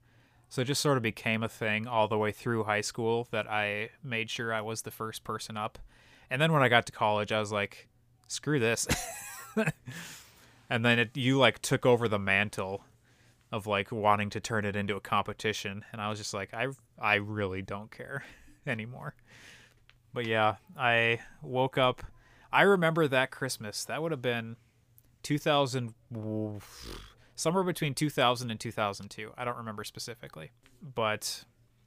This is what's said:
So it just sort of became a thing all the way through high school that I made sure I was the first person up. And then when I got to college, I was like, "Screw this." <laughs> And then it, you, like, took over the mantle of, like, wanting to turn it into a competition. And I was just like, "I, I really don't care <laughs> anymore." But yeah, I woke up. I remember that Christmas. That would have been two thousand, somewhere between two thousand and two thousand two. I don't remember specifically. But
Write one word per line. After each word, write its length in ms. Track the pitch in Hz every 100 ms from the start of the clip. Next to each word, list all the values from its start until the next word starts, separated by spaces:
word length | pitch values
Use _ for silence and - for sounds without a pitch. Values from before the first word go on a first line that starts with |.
| _ _ _ _ _
So 120 | -
it 40 | 123
just 160 | 139
sort 160 | 151 135
of 60 |
became 380 | 113 - 117 110
a 60 | 113
thing 400 | - 110 107 117
all 220 | 117 104
the 80 | 110
way 160 | 107
through 320 | 104 123 113 107
high 160 | 104
school 480 | 104 - 113 117 120
that 180 | 110 110
I 420 | 107 104 104 113 -
made 260 | 131 113 113
sure 240 | - 117
I 60 | 110
was 220 | 107 113
the 100 | -
first 320 | - 110 -
person 320 | - 110 - 107
up. 240 | 110 - - - - - -
And 120 | 127
then 100 | 160
when 120 | 156
I 40 | 127
got 180 | 120 -
to 40 |
college, 400 | - 110 104 107
I 80 | 110
was 120 | 104
like, 360 | 104 101 - - _ _ _ -
"Screw 320 | - - 147
this." 280 | 113 113 - - - - - - - -
<laughs> 100 | 185 - - 160 170 - - - - _ -
And 140 | 123
then 140 | 120 117
it, 180 | 113 143
you, 220 | 123 135
like, 220 | 120 -
took 240 | - 131 131
over 220 | 120 117
the 100 | 104
mantle 680 | 98 98 104 - 95 98 - _ _ _ _ _ -
of, 160 | 113 104
like, 240 | 101 101
wanting 400 | 113 104 104 104
to 80 | 104
turn 260 | - 110 101
it 100 | 101
into 200 | 101 98
a 40 |
competition. 840 | - 104 98 101 110 104 104 101 -
And 100 | 117
I 80 | 104
was 80 | 104
just 160 | 104
like, 200 | 101 98 117
"I, 140 | 131 139 _ -
I 160 | 107 104
really 460 | 104 107 98 95
don't 300 | 95 101 110
care 320 | - 123 135 - - -
<laughs> 200 | - 151
anymore." 480 | 113 113 131 147 - _ - - - - _ _ _ _
But 140 | 127 113
yeah, 300 | 110 107 107 - 160
I 440 | 123 117 117 117 - -
woke 360 | 147 127 131 -
up. 240 | 127 - - - _ _ -
I 120 | 131
remember 440 | 180 196 165 165 151
that 220 | 131 131
Christmas. 560 | - 131 - 107 - -
That 160 | 123
would 100 | 165
have 120 | 143
been 320 | 123 120 113 117 _ _ _ _ _ _
two 160 | - 147
thousand, 560 | 160 143 135 127 117 - - 113 107 107 107 104 - - - - - - - -
somewhere 280 | - 185
between 300 | 180 165 151
two 160 | 127 151
thousand 400 | - 123 123 123
and 100 | 110
two 120 | 117
thousand 380 | 110 107 101 101
two. 240 | - 107 -
I 80 | 123
don't 120 | 123
remember 260 | 113 104
specifically. 640 | 104 - - 113 131 - 143 _ _ -
But 640 | 151 123 110 107 - - - _ _ _